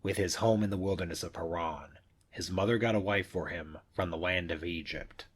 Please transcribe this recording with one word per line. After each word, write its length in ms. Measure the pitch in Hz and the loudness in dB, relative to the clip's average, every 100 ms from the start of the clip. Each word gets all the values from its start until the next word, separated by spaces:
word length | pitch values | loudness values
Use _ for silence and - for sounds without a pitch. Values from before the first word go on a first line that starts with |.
with 140 | 98 98 | -2 0
his 180 | 92 | 0
home 280 | - 113 107 | 2 4 4
in 60 | 107 | 4
the 80 | 95 | 0
wilderness 460 | 95 92 90 82 | 0 0 -2 -4
of 120 | 87 | -8
Haran. 600 | - 85 87 82 76 73 - _ _ _ | -6 -4 -2 -2 -4 -10 -20 _ _ _
His 220 | - 85 | -10 -4
mother 260 | 92 101 117 | 0 4 4
got 180 | 113 | 4
a 40 | 110 | 2
wife 280 | 95 101 92 | 4 2 2
for 200 | 92 80 | -4 -4
him 320 | 85 78 78 - | -6 -10 -14 -14
from 180 | - 92 | -2 -2
the 80 | 80 | 0
land 340 | 90 92 85 | 0 0 0
of 120 | 80 | -2
Egypt. 640 | 82 85 78 76 - - - | -2 -4 -4 -8 -8 -14 -20